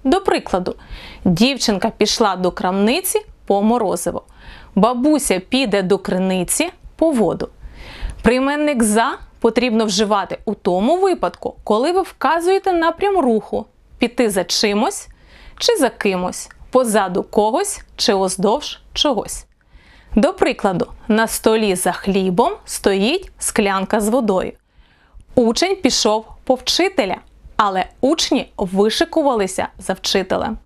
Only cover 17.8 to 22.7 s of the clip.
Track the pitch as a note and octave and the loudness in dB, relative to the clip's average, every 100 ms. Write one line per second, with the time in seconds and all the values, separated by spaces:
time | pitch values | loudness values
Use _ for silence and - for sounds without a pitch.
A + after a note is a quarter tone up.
17.8 | - - - G3 F#3+ F#3 F#3 C4 - - | -14 -2 0 2 0 0 0 0 -4 -14
18.8 | - - D4+ A#3 - - - _ _ - | -12 -2 0 0 -4 -12 -14 _ _ -20
19.8 | - - - - C4+ G4 F#4 A#3 G3+ F3+ | -20 -20 -2 2 2 2 0 2 0 0
20.8 | - - - G#3+ A3+ - A3+ A3 G#3+ F3+ | -4 -8 -2 0 0 2 2 4 2 0
21.8 | F#3 F3 - F#3+ F#3+ F3+ C#4+ G#4+ - | -2 -2 -2 0 0 2 0 -2 -12